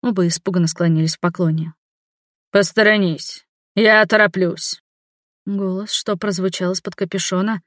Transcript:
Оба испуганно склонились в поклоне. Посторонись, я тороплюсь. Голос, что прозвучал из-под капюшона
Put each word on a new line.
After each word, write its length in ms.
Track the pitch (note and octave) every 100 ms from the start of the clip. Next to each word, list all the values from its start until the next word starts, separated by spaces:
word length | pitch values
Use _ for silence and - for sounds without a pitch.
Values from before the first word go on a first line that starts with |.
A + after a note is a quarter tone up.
Оба 240 | B3 G3 F3
испуганно 400 | E3 - F3+ E3
склонились 480 | - E3+ D#3+ D#3+ -
в 40 |
поклоне. 540 | F3 E3+ E3+ D#3+ D#3+ - _ _ _ _ _ _ _
Посторонись, 960 | G3 G3 - G#3+ G#3+ F#3+ D3+ - - _ _ _
я 300 | - A3 G#3+ G#3
тороплюсь. 760 | A3 G#3 F3+ F3+ - - - _ _ _ _ _ _ -
Голос, 460 | G3+ G3 F#3 G#3
что 240 | - - G3
прозвучал 560 | G#3 F#3 F#3 F3 F3+
из-под 220 | F#3+ -
капюшона 680 | - F#3+ G3 - F#3 G3+ G#3+